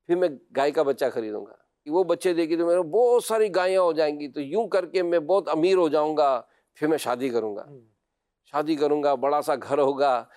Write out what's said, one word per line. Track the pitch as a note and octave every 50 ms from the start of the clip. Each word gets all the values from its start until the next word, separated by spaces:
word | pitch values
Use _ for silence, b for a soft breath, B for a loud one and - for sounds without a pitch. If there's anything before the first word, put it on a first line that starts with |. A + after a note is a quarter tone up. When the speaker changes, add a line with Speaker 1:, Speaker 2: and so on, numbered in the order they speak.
| _
Speaker 1:
پھر | - F3
میں | F3+ F3+ E3 C#3 B2 _ _ -
گائے | C3 C3+ D3
کا | C#3 D#3+ D3
بچہ | C#3 C3+ - C#3+ B2 -
خریدوں | A#2+ A2+ G#2+ G#2 G#2 G2+
گا۔ | - - _ _ _ _ _ -
وہ | D3 D#3 F#3 F#3
بچے | E3 E3+ E3+ - F#3 F3
دے | E3 E3+
گی | D3+ E3+
تو | E3 E3+
میرے | E3+ E3+ F#3 F3
بہت | D3+ D#3+ A3 B3 A#3+ B3 A#3 -
ساری | - A3 A3+ A3 G#3 E3
گایاں | F#3 F3+ F#3 F#3+ F#3+ F3+
ہو | E3+ D#3
جائیں | D#3 D#3 D3+ D3+ D3
گی۔ | D3 C#3
تو | - D3+
یوں | C#3+ C3+ D#3+ G#3+ A#3 F3+
کر | G3 F#3+ F3
کے | D3+ E3+ F#3+ F3+
میں | E3+ E3+ E3+
بہت | D3+ D3+ F#3 G3+ D#3 C#3
امیر | D#3 D#3 D#3+ F#3 F#3+
ہو | F#3 E3+ D3+
جاؤں | C#3+ D3+ D3+ D#3 D#3
گا۔ | D3+ D3 C#3 C3 A#2 - _ _ _ _ _ _
پھر | - D3+
میں | D3+ D#3+ C#3
شادی | - A#2+ B2 B2 C3 C3
کروں | A#2 A#2 G#2+ G#2+ G2+
گا۔ | G#2 - C#3+
Speaker 2:
ہوں۔ | C#3+ B2+ A2+ A2 _ _ _ _ _ _ _ _ _ _ _ _
Speaker 1:
شادی | - D3 D3+ D#3 D#3+
کروں | C#3 D3+ C#3+ D3 D3 C#3+
گا، | C#3+ C#3+
بڑا | B2 C3+ C#3+ D3 D3 C3
سا | D#3 D3
گھر | B2 - - C#3+ D3
ہوگا، | C#3 C3+ C#3+ C3 C#3+ C#3 B2 A#2 A2+ - b